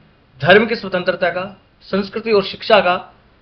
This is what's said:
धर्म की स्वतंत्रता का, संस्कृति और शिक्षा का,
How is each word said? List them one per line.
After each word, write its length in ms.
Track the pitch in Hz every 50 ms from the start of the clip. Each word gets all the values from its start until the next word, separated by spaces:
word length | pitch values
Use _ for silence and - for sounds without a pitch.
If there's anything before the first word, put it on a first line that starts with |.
| _ _ _ _ _ _ _ -
धर्म 240 | 131 160 190 214 233
की 80 | 220 226
स्वतंत्रता 560 | 208 - 185 185 175 175 185 180 175 185 175
का, 320 | 170 180 185 202 196 - _ _ _ _
संस्कृति 500 | _ - - 196 208 196 - 226 220 226
और 120 | 220 202 190
शिक्षा 360 | - - - - - 226 196
का, 340 | 175 180 180 185 - - _ _ _ _ _ _